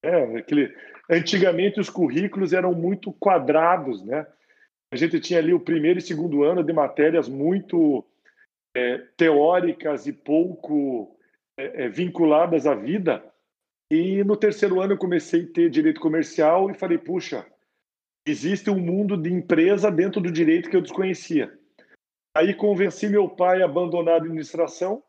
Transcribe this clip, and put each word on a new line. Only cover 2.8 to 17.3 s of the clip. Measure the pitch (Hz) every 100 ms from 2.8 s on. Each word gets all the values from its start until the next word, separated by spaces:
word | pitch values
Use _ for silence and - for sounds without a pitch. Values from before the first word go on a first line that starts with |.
| 170 196 -
quadrados, | - 202 180 131 156 170 180 135 104 101
né? | 143 151 _ _ _ _ _ _
A | 123
gente | 160 165
tinha | - 175
ali | 160
o | 175
primeiro | - 165 151 175
e |
segundo | - 156 170 143
ano | 147 180
de | 156
matérias | 160 139 - 156 165 135
muito, | 135 151 196 196 175 151 131 - _ _ _ _ _ _
é, | 123 123 127 - -
teóricas | 165 147 156 180 175 - 156 139 147
e |
pouco, | - - 151 180 170 - 151 139 120 95 _ _ _ _ -
é, | - - 127
é, |
vinculadas | 101 180 - 160 151 175 160 147
à | 120
vida. | 110 202 165 113 - _ _ _ _ _ _
E | 156 180 196
no | 202 208
terceiro | 208 202 202 185
ano | 196
eu | 196
comecei | 185 175 - 170
a | 170
ter | 170 170
direito | 143 156 156
comercial | 160 160 151 - 156 175 196
e |
falei, | 202 185 165
"Puxa, | - 185 -